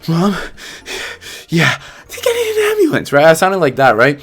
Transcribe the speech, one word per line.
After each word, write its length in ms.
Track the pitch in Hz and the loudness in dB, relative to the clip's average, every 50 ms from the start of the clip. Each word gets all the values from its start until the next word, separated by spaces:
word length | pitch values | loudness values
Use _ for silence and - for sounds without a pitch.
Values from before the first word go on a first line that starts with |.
| - | -4
Mom? 280 | - 165 165 175 208 196 175 - - - - - - - - - - - - - - - - - - - - - - | -2 -2 0 0 0 -2 -2 -8 -12 -14 -16 -18 -18 -18 -18 -14 -12 -12 -10 -10 -12 -14 -16 -16 -18 -18 -18 -10 -2
Yeah, 280 | 160 165 156 - - | 0 2 2 2 0
I 280 | - - - - - - | -4 -10 -18 -20 -20 -20
think 200 | - - - - | -18 -16 -4 -2
I 40 | 523 | -2
need 320 | 466 480 466 440 440 427 427 | -2 0 -2 -2 -2 0 0
an 80 | 415 | 0
ambulance, 400 | 440 427 392 311 - 120 - - | 2 2 2 2 2 -2 -4 0
right? 140 | - 143 147 | 0 4 6
I 80 | 160 160 | 6 4
sounded 240 | 160 190 185 196 | 4 2 0 0
like 180 | 190 165 139 120 | 2 0 0 0
that, 200 | - 135 131 110 | 2 2 2 4
right? 260 | 107 120 135 147 143 | 4 4 2 2 -2